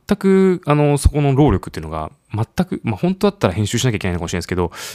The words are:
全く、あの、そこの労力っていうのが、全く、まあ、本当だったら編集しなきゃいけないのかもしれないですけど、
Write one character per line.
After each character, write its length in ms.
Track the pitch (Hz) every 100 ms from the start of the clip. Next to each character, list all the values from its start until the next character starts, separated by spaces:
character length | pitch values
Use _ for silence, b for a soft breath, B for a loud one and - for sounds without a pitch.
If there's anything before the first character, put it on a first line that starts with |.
| -
全 80 | 196
く、 460 | 190 190 190 175
あ 100 | -
の、 220 | 147 147 143
そ 140 | -
こ 100 | 147
の 160 | 143 131
労 160 | 147
力 160 | 95 -
っ 20 |
て 80 | -
い 40 |
う 40 | 80
の 40 |
が、 200 | 80 78 - _
全 120 | 104 113 - 185
く、 140 | 160
ま 100 | -
あ、 20 | 104
本 200 | 180 190
当 140 | 208
だ 60 | 196
っ 20 |
た 100 | 110
ら 60 |
編 120 | 90 101
集 100 | 117
し 80 |
な 60 | 123
き 40 |
ゃ 20 | 104
い 20 |
け 80 | 95
な 40 |
い 20 |
の 60 | 87
か 40 |
も 40 | 85
し 40 |
れ 60 | 90
な 0 |
い 20 |
で 20 |
す 60 | -
け 60 |
ど、 180 | 90 85 B B